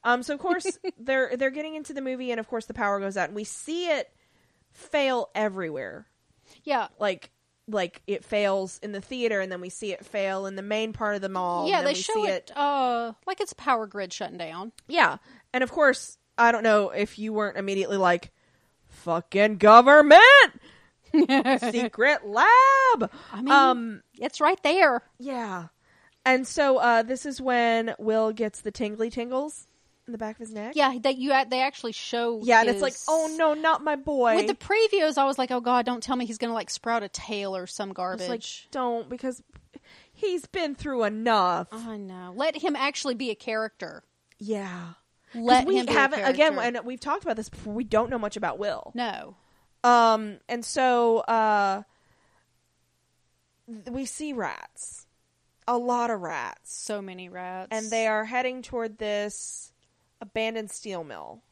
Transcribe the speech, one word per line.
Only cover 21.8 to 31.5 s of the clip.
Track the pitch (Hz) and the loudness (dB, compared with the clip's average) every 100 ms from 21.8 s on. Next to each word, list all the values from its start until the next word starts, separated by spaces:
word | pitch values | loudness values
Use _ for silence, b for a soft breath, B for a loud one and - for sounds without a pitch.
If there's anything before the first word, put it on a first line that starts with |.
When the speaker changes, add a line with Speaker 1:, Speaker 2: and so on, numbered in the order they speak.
| 247 - 254 294 208 | -4 0 2 2 -2
Speaker 1:
lab!" | 214 349 480 539 539 523 453 226 B B | 2 6 8 8 6 4 2 0 B B
Speaker 2:
I | 202 | -8
mean, | 254 | 4
Speaker 1:
Um, | 277 269 247 233 208 _ - | 6 6 2 -4 -12 _ -8
Speaker 2:
it's | 269 - | -8 0
right | 302 381 | 0 2
there. | 294 349 330 277 _ _ | 0 4 4 2 _ _
Speaker 1:
Yeah. | 254 254 220 185 165 _ b b b b | -12 -10 -8 -10 -12 _ b b b b
And | 262 254 262 | 2 2 0
so, | - 285 262 | 0 2 4
uh, | 240 233 | 4 2
this | 220 254 294 | 2 -4 -6
is | 262 | -8
when | 262 247 233 226 226 - | -2 2 2 0 -2 -6
Will | 214 220 220 | -2 0 0
gets | 220 220 - | -2 -6 -6
the | 214 | -12
tingly | - 214 214 226 | -8 -8 -4 -6
tingles | 254 240 262 294 - - _ _ _ - | -6 -6 -6 -6 -12 -20 _ _ _ -16
in | |
the | 226 | -10
back | 214 220 | -10 -12
of | |
his | 226 | -14
neck. | 220 214 294 | -12 -8 -2
Speaker 2:
Yeah, | 277 247 | -2 0
they, | 269 | -4
you, | 262 262 269 | -4 0 0
they | 262 | 0